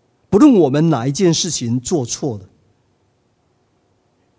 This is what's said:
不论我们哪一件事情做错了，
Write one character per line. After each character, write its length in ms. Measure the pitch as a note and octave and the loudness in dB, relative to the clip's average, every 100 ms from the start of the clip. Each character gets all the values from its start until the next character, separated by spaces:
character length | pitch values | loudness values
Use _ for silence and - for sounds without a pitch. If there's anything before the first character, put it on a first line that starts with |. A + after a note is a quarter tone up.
| _ _ - | _ _ -2
不 80 | G3+ | 4
论 160 | D4 A3 | 4 6
我 140 | C#3+ | 2
们 200 | D3 E3 | 2 0
哪 180 | C3+ B2+ | 0 -2
一 40 | |
件 220 | C#3 F3+ | 0 0
事 160 | D#3+ - | 0 -4
情 300 | - A#2 B2+ | -6 -4 -6
做 260 | - E3+ A#2+ | -4 -6 -6
错 320 | - D3 G#2 | -8 -8 -10
了， 120 | F#2+ _ _ _ _ _ _ _ _ _ _ _ _ _ _ _ _ _ _ | -16 _ _ _ _ _ _ _ _ _ _ _ _ _ _ _ _ _ _